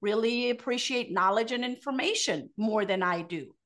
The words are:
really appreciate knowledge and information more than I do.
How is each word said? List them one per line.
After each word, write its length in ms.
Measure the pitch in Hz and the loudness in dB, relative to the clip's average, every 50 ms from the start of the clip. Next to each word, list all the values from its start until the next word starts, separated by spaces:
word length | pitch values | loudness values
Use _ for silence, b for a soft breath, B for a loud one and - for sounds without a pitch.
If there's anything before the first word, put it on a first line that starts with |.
really 480 | 202 208 214 226 226 233 240 240 247 240 | -2 0 2 2 2 2 2 2 0 0
appreciate 640 | 240 240 - 269 240 247 - - 254 233 - - 180 | 0 -2 -2 -2 -2 -2 0 -2 -2 -2 -2 -2 0
knowledge 400 | 190 185 190 202 226 226 226 247 | 2 4 4 4 2 2 0 -2
and 100 | 240 247 | -2 -2
information 840 | 247 247 - - 285 262 262 - 381 440 427 - - 175 151 - - _ | -4 -6 -6 -6 -4 -2 -2 0 0 0 0 0 -2 -2 -4 -6 -8 _
more 260 | 208 214 220 214 214 202 | -2 0 2 2 2 2
than 180 | 190 190 185 | 2 2 2
I 200 | 185 180 175 170 | 2 2 0 0
do. 340 | 165 170 170 156 131 - - _ _ | -2 -4 -6 -8 -8 -10 -16 _ _